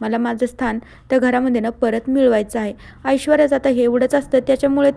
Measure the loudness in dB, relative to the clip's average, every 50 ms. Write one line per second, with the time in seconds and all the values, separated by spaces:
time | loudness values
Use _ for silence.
0 | -6 -6 -4 -4 -4 -4 -4 -4 -4 -6 -4 -4 -6 -4 -4 -6 -10 -14 -20 -18
1 | -6 -2 0 0 2 2 0 0 0 0 0 0 -2 -4 -4 -2 -2 -2 -2 -4
2 | -4 -2 0 2 2 4 2 2 -2 -2 -6 -6 -6 -6 -8 -12 -18 -20 -20 -10
3 | -2 -2 -2 0 2 2 2 4 4 2 2 0 0 0 0 2 0 0 2 0
4 | 0 0 0 -2 -2 0 0 0 2 2 -2 0 0 0 2 2 2 2 2